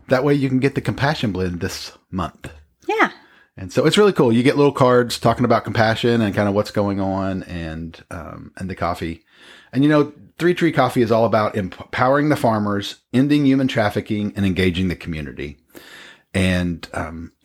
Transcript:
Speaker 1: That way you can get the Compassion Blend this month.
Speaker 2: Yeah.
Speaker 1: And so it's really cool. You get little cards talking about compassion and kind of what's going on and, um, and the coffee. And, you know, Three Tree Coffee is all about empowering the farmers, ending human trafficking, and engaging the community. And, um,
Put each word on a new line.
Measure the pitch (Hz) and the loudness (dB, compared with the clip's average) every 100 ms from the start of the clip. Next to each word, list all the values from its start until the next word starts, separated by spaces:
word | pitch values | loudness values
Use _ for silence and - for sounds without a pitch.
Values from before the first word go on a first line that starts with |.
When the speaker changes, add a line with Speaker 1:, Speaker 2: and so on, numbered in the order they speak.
| - | 0
Speaker 1:
That | 127 | 0
way | 143 147 | 2 2
you | 135 | 0
can | 127 | 0
get | 135 139 | 0 0
the | |
Compassion | 120 104 143 156 113 | -4 -2 -2 -2 -4
Blend | 90 92 87 | -2 -4 -4
this | 92 - - - _ | -6 -8 -14 -18 _
month. | 92 80 - - - _ _ - | -8 -8 -10 -18 -20 _ _ -6
Speaker 2:
Yeah. | 427 381 - _ _ _ - | -2 -2 -4 _ _ _ -16
Speaker 1:
And | 95 | -4
so | - 151 | 0 2
it's | 196 | 4
really | 208 | 4
cool. | - 127 | 4 4
You | 117 | 4
get | 131 131 | 4 4
little | 143 | 2
cards | - 127 123 120 - | 4 4 4 2 0
talking | 139 127 120 | 0 2 2
about | 110 | 2
compassion | - 107 110 113 120 117 | 0 0 2 2 2 2
and | 104 | 0
kind | 98 101 | 0 0
of | 101 | 0
what's | 104 | 0
going | 107 101 98 | -2 -2 -2
on | 95 95 95 92 | -2 -2 -4 -6
and, | - 87 80 80 82 - - | -6 -8 -8 -8 -12 -14 -14
um, | 87 78 80 80 - | -14 -12 -16 -16 -12
and | 95 | -10
the | 92 | -4
coffee. | 85 87 82 82 _ _ - - _ | -4 -4 -6 -8 _ _ -20 -20 _
And, | 131 | 0
you | 147 | 4
know, | 151 147 - - - | 4 2 -6 -20 -2
Three | 175 175 | 0 2
Tree | 165 | 0
Coffee | 147 123 135 | 2 2 2
is | 107 | 2
all | 113 113 | 2 2
about | 107 107 110 | 2 0 -2
empowering | 92 - - - 131 143 147 | -6 -8 -8 0 2 2 2
the | 139 | 0
farmers, | 120 110 101 101 98 - _ | 0 0 -2 -4 -6 -12 _
ending | 120 143 147 139 | 0 2 4 4
human | 135 131 | 2 2
trafficking, | 120 104 - - 107 104 101 | 0 0 0 -2 -2 -2 0
and | 98 | 0
engaging | 90 92 87 92 | 2 2 2 -2
the | 78 | -4
community. | 87 78 69 69 71 - _ - - - - - _ | -6 -8 -8 -10 -12 -12 _ -20 -20 -20 -20 -20 _
And, | 95 92 90 87 80 - - | -2 0 0 -2 -6 -10 -10
um, | 80 82 82 _ | -10 -12 -16 _